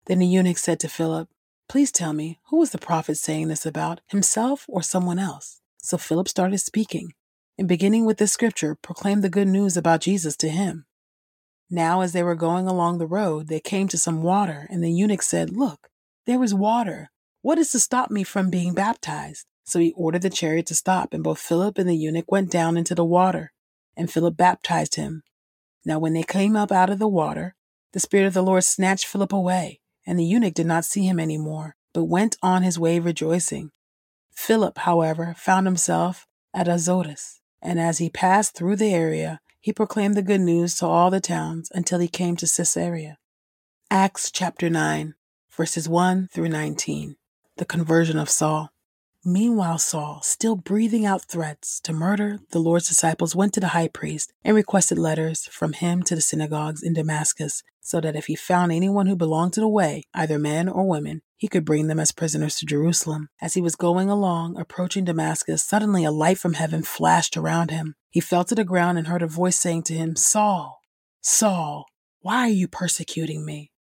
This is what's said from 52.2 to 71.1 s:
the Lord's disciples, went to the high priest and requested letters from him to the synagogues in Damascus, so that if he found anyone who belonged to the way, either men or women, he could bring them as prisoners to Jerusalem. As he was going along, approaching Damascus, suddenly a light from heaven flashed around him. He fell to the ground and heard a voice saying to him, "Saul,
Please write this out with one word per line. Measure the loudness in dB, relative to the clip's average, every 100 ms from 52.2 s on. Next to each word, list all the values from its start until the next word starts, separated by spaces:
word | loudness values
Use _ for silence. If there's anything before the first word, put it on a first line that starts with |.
| -2 -6 -4
the | 0
Lord's | 2 2 2
disciples, | 2 2 0 -2
went | 0 0
to | 0
the | 0
high | 0 -2
priest | -4 -8 -8 -10 _
and | 2
requested | 2 4 2 2 2
letters | 0 0 -2 -4 -10
from | -4 -4
him | -2 -2 0
to | 0
the | -2
synagogues | -2 -2 -2 -2 -4 -4
in | -2
Damascus, | -2 0 -2 -2 -4 -6 -8 -12 _
so | -6 -2
that | -2
if | -4 -6
he | -8
found | 0 2 2
anyone | 2 2 2 2
who | 2
belonged | 0 2 0
to | 2
the | 2
way, | 2 2 -2 -8
either | -4 -2 0
men | 0 0 -2
or | 0 0
women, | 0 -4 -8 -14 _
he | -2
could | -2
bring | 0 0 2
them | 0
as | -2
prisoners | -2 -2 -2 -2 -4
to | -2
Jerusalem. | 0 2 2 -2 -6 -8 _
As | -4
he | -2
was | -2
going | 0 2 2 2
along, | 2 2 0 -2 -6
approaching | -8 -6 -4 -2
Damascus, | -2 0 -2 -2 -4 -4
suddenly | 0 0 2 2
a | 2
light | 2 2 2
from | 0
heaven | -2 -2 -4
flashed | -6 -2 4 4 2 -2
around | 0 0 0
him. | -2 -6 -10 _
He | -2
fell | 2 0
to | 2
the | 0
ground | 0 0 2 0
and | -2
heard | -2
a | -2
voice | 0 0 2
saying | 0 -2
to | -2
him, | -4 -4
"Saul, | 0 2 2 2 0 -6 -16 _ _ _